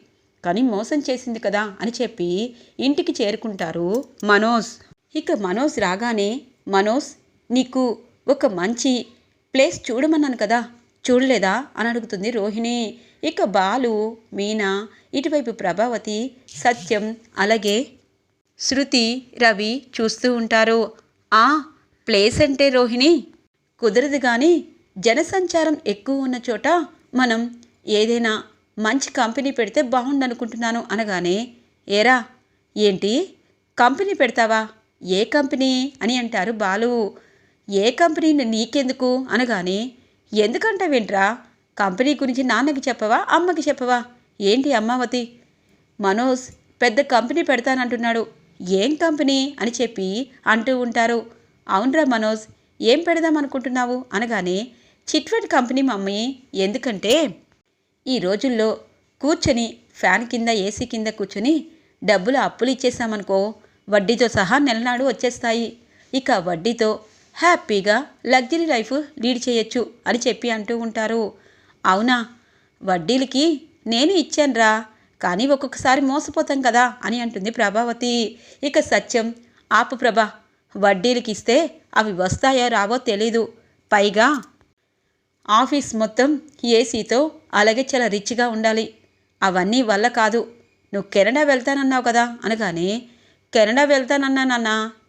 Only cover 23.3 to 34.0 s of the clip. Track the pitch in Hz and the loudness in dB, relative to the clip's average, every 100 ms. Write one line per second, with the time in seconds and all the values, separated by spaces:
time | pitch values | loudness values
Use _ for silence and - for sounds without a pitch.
23.3 | _ _ _ _ _ 226 208 285 277 247 | _ _ _ _ _ 0 2 2 0 0
24.3 | 233 311 339 - _ _ - 220 240 349 | 2 4 4 0 _ _ -2 0 2 0
25.3 | 381 359 330 311 294 208 202 - 269 262 | -2 0 0 0 0 -4 -4 -4 -4 -4
26.3 | 247 240 214 269 349 302 - _ 254 247 | -4 -6 -4 0 0 -2 -10 _ 0 0
27.3 | 226 240 - - _ - 208 220 233 233 | 0 -4 -10 -20 _ -2 2 2 2 0
28.3 | 214 - _ _ - 214 269 - - 226 | -2 -6 _ _ -4 0 0 -2 -2 -2
29.3 | 226 269 254 208 285 254 254 247 277 262 | -2 -4 -2 0 0 0 -2 0 -2 -2
30.3 | 240 233 226 233 233 - 202 214 180 175 | -4 -8 -6 -4 -4 -4 -4 -2 -2 0
31.3 | 196 247 - _ _ - 202 226 254 226 | -2 -4 -14 _ _ -2 2 4 2 0
32.3 | _ _ _ _ 202 208 190 196 254 381 | _ _ _ _ 0 2 2 0 -2 -4
33.3 | - _ _ _ - 247 277 | -10 _ _ _ 2 2 2